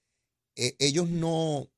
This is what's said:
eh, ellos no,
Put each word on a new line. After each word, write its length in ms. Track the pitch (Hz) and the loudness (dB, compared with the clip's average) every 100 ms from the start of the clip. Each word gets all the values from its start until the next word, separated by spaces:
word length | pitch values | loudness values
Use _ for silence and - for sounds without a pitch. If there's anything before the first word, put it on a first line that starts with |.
| _ _ _ _ _ | _ _ _ _ _
eh, 220 | - - - | -4 -2 2
ellos 300 | 143 147 170 | 2 2 0
no, 600 | 170 165 160 160 143 - | -2 -2 0 0 -2 -6